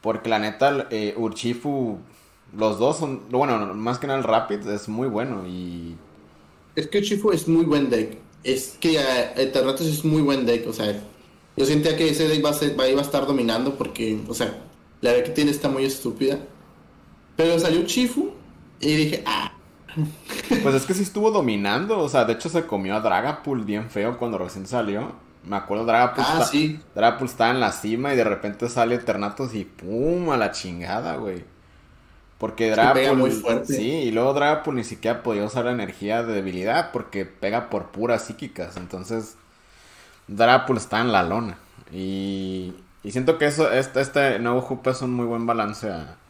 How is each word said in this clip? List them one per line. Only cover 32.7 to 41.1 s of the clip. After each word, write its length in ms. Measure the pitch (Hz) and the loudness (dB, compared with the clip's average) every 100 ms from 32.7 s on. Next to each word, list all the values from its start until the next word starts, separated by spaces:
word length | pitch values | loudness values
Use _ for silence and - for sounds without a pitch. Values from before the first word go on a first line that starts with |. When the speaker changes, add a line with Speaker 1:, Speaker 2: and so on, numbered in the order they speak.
Speaker 2:
Es 60 | 110 | 6
que 40 | |
pega 120 | 120 | 6
Speaker 1:
Dragapult, 260 | 135 135 131 | 6 4 4
Speaker 2:
muy 120 | 127 | 2
fuerte. 440 | 110 104 117 - | 0 0 0 0
Speaker 1:
sí, 160 | 135 110 | -2 -2
y 200 | 160 127 | -2 0
luego 220 | 110 127 | 2 2
Dragapult 420 | 139 147 151 151 131 | 2 2 2 -2 -4
ni 80 | |
siquiera 380 | 110 110 113 117 | -6 -4 -2 -2
podía 220 | 120 104 | -2 -2
usar 220 | 104 123 120 | -2 -2 -2
la 60 | |
energía 500 | 123 98 - 101 113 | -2 -6 -6 -2 -2
de 80 | 117 | 0
debilidad 560 | 107 95 90 95 123 - | -2 -4 -4 0 0 0
porque 320 | 123 107 101 | -6 -6 -6
pega 460 | 92 - 98 113 117 | -8 -4 -2 -2 -2
por 160 | 104 87 | -6 -6
puras 320 | - 117 113 | -4 0 0
psíquicas, 520 | - 107 120 - 87 90 | -2 -12 -12 -10 -12 -12
entonces 600 | 90 92 90 113 110 - _ _ _ - - - - - - | -12 -12 -6 -8 -8 -16 _ _ _ -20 -20 -20 -20 -20 -14
Dragapult 520 | 101 117 127 127 120 | 2 6 6 4 -2
está 200 | - 107 | 0 -2
en 120 | 120 | 2